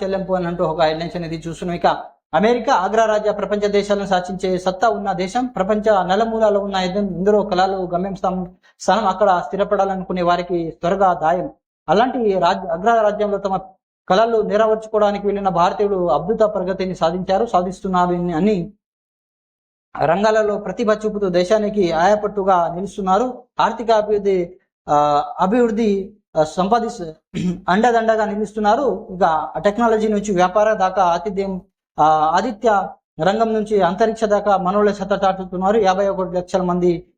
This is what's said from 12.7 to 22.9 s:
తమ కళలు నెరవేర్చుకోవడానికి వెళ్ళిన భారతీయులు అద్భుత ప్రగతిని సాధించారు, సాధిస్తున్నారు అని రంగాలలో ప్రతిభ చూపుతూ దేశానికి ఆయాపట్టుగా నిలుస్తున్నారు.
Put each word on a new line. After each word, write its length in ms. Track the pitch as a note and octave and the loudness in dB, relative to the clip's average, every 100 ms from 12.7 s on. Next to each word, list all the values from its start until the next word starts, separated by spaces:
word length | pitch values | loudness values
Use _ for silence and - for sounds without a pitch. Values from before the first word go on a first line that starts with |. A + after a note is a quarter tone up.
| E3+ G#3 A#3 G#3 G3+ G#3 G3 | -2 2 4 2 0 -2 -2
తమ 220 | G3 F#3+ - _ _ _ - | -4 -4 -8 _ _ _ 0
కళలు 320 | F#3 A3+ A3+ | 2 4 2
నెరవేర్చుకోవడానికి 840 | F#3+ G3+ A3 A3 - G#3+ G#3 G3+ G3+ | 2 2 2 0 -2 0 0 0 -2
వెళ్ళిన 220 | G3 F#3+ | -2 0
భారతీయులు 640 | E3+ F3+ G#3 G3+ F#3+ F3 | 2 0 2 -2 0 0
అద్భుత 280 | D#3 E3+ A3+ | 0 0 0
ప్రగతిని 560 | G#3+ G#3 F3+ F#3 F#3 F3 | 0 0 -4 -4 -4 -2
సాధించారు, 500 | E3 F3+ F3+ F#3+ A#3 | -2 -2 0 0 2
సాధిస్తున్నారు 680 | F3+ F3+ F#3 F#3+ F#3 F3+ | 0 -2 -6 -2 0 2
అని 600 | F3 F3 D#3 G3+ G3+ E3+ - _ _ _ _ _ _ _ _ _ _ _ - C#3+ | 0 -2 0 2 0 -4 -12 _ _ _ _ _ _ _ _ _ _ _ -4 0
రంగాలలో 520 | F3+ A3 A3 G#3+ G3+ | 2 2 2 0 -2
ప్రతిభ 340 | F#3 F#3 G#3+ | -6 -4 0
చూపుతూ 380 | G#3 G#3+ G#3 G3 | 0 -2 -2 0
దేశానికి 640 | F3 F3+ A3 G#3 G3+ F3 | 0 2 2 0 0 0
ఆయాపట్టుగా 840 | D#3+ F3+ G#3 G#3 G#3 F#3+ F3+ E3 E3 | 2 2 2 0 -2 2 2 2 -4
నిలుస్తున్నారు. 680 | G3 | -8